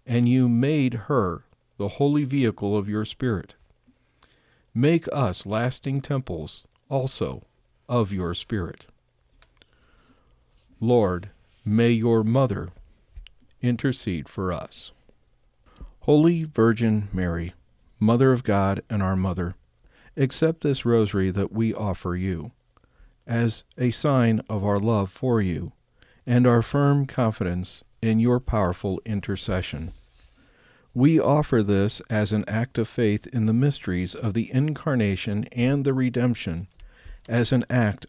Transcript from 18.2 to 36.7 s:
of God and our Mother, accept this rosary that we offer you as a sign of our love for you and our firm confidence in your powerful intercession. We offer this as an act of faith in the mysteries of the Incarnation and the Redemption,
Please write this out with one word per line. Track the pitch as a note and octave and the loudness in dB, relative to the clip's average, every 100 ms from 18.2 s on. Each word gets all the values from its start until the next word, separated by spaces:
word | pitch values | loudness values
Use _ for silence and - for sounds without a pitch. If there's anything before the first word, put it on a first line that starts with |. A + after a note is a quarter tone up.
| C3+ | 4
of | B2 | 4
God | A#2 G2+ G2 G2 - | 2 2 2 -2 -4
and | G#2+ | -2
our | F#2+ F#2 | 0 0
Mother, | F#2 F2+ F2 - _ _ _ _ - - | -2 -2 -6 -8 _ _ _ _ -14 -4
accept | C3+ - D#3+ D#3+ | -2 0 -2 0
this | D3+ C3 A#2+ | -2 -2 2
rosary | A#2 G#2 G2+ F#2+ | 2 2 2 0
that | F#2 F#2+ | 0 -2
we | G#2+ A2+ | -2 -2
offer | - G#2 F2+ F2+ F2+ | -2 -4 -4 -4 -4
you | F#2+ E2 D2+ - _ _ _ _ - _ - | -4 -4 -8 -16 _ _ _ _ -20 _ -6
as | A#2 A#2 - - - | -2 -2 -4 -14 -4
a | B2+ | -2
sign | - D3+ C3 A#2 A2 - | 0 2 4 4 0 -2
of | G#2+ | -2
our | G#2 G2+ | 0 0
love | G#2+ A2 G2 | 2 0 -2
for | - C3 A2+ | -4 0 2
you | F#2+ D#2+ F2 - _ _ _ _ - | 0 -2 -8 -14 _ _ _ _ 0
and | B2 B2 | 4 6
our | A#2 | 4
firm | A2+ C#3+ C#3+ C#3+ | 2 2 2 2
confidence | C3+ - A2+ - F#2 F2+ F2 - - _ | 0 0 -2 0 -4 -4 -6 -14 -20 _
in | A2+ A2 | 0 2
your | A#2+ B2 | 4 2
powerful | - A2 F2+ F2+ G2+ F#2 | 0 0 0 0 -4 -4
intercession. | - G2+ G2 F#2+ - F#2 - - D#2+ - _ _ _ _ _ _ _ _ _ | -4 -4 -4 -6 -2 -2 -4 -8 -10 -12 _ _ _ _ _ _ _ _ _
We | B2 C#3+ D#3+ | 2 4 4
offer | - D3 C#3+ A#2+ | 4 2 2 2
this | G#2 G2+ G#2 - - | 4 2 2 -2 -4
as | G#2+ G2+ | -2 0
an | G#2+ - | -2 -2
act | A2+ A#2 - | -4 -2 -4
of | G#2+ | -4
faith | - A2 G#2 - | 0 0 0 -2
in | A#2+ | -2
the | A2 | 2
mysteries | A#2 C#3+ - - F2+ F2+ | 2 2 0 -4 -2 -4
of | - A2+ | -4 -4
the | G#2 G#2+ | -2 -2
Incarnation | C3 D3+ C#3+ D#3+ C3 G#2 F#2+ - G#2 - | -2 -2 -2 -2 0 0 0 -2 -4 -4
and | A#2+ B2 C#3+ | -2 0 2
the | C#3 | 0
Redemption, | C3 B2+ B2 B2 A2+ G2 E2 G2 | 0 0 0 0 0 -4 -6 -8